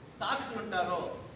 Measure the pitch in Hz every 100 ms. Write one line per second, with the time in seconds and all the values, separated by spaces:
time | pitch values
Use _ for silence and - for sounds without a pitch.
0 | - - 202 262 - 220 202 180 175 -
1 | - - -